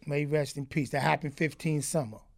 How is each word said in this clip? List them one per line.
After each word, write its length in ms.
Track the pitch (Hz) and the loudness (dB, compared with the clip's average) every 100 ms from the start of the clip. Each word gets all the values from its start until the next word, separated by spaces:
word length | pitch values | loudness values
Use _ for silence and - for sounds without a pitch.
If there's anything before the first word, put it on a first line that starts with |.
| - | -4
May 140 | 143 | -2
he 60 | 147 | 2
rest 300 | 151 139 - | 2 0 -4
in 100 | 135 | -4
peace. 260 | 160 127 | -2 0
That 100 | 143 | 2
happened 340 | 147 151 147 - | 2 2 0 -2
fifteen 460 | 156 - 165 151 | -2 0 0 0
summer. 380 | 135 165 120 107 - | 2 0 -2 -6 -18